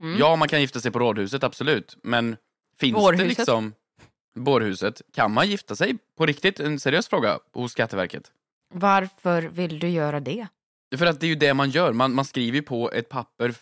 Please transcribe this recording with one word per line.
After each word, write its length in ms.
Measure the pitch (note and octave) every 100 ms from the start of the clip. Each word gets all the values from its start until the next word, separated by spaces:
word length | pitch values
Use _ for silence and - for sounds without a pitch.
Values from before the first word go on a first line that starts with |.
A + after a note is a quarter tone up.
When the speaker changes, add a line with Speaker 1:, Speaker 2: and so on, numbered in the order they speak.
Speaker 1:
Mm. 160 | D#3+ E3+
Speaker 2:
ja, 160 | D3+ D#3+
man 120 | D3+
kan 140 | D3+
gifta 180 | C3+ A#2+
sig 120 | A#2+
på 80 | A#2
rådhuset, 440 | A#2+ G#2 G2 C3
absolut. 540 | B2 - C#3 A#2 - -
Men 340 | - A#2 A#2 A2+ _ _ _ -
finns 160 | C3+ G#3+
Speaker 1:
Bårhuset? 240 | G3 F3 F#3
Speaker 2:
det 40 |
liksom, 440 | A#3 G#3 A2+ A2 - _ _ - _ _ A#2+
bårhuset, 680 | C3 B2+ G#2+ F#2+ F2 - -
kan 200 | - G#2+
man 140 | A2 G3+
gifta 260 | G3 - G#2+
sig 220 | G3+ A#3+ _ -
på 80 | D#3
riktigt? 340 | C#3+ F#3+ F#3
En 200 | D3+ C#3+
seriös 280 | C3+ D#3+ -
fråga 320 | F3+ A2 D2 _
hos 180 | - B2
Skatteverket. 600 | - A2+ G2 F2+ - - _ _ _ _
Speaker 1:
Varför 680 | F3 G3 G3 F#3 - F3+ E3+
vill 380 | D#3+ E3+ F3 D3+
du 100 | E3+
göra 300 | E3+ D3 D3
det? 280 | C#3 G#3+ G#3 _ _ _ - C3+
Speaker 2:
För 80 | E3+
att 140 | D3
det 60 | E3
är 40 |
ju 60 | D3+
det 180 | C#3+
man 160 | C3+ C#3
gör. 240 | D3 E3+
Man, 200 | A#2 C3
man 120 | C3 C3+
skriver 300 | C3+ A#2 C#3
ju 60 |
på 300 | D3 A#2+ A#2
ett 180 | A#2 A#2
papper 440 | C3 A#2 - A#2+ A#2